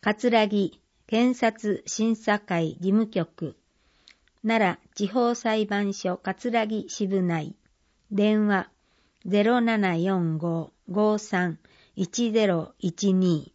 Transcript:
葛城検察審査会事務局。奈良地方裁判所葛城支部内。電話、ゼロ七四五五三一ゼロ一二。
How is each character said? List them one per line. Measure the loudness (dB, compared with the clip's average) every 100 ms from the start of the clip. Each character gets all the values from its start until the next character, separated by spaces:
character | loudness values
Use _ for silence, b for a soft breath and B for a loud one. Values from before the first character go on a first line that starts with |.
葛 | -2 0 2 2 2
城 | 2 -2 -4 _ _ _
検 | 2 2 2
察 | -2 -2 -4 -4 -6
審 | -2 0 0
査 | 0 -2
会 | 0 -2 -2 -2
事 | 2
務 | 2 2
局。 | -2 -4 -6 -10 -10 _ b b b b b b _
奈 | -2 2 0 -2
良 | _
地 | -6 -4
方 | 0 0
裁 | 0 -2 -2 0
判 | -2 -2
所 | -4 -6 -6
葛 | -6 -6 -2 -2 -2
城 | -4 -8
支 | -6 -2
部 | 0
内。 | 0 -2 -6 -14 _ _ _ _ _
電 | 0 2 2 2
話、 | 0 -2 _ _ _ _ _ -2
ゼ | 2
ロ | 2 2
七 | 2 2 0 0
四 | 0 0 0 -2
五 | -2 -4 -6 _ -8
五 | 0 2 0
三 | -2 -2 -2 -4 b b b
一 | -6 -4 -2 0
ゼ | 2 2
ロ | 0 -4 _
一 | -6 -2 0
二。 | 4 2 2 -4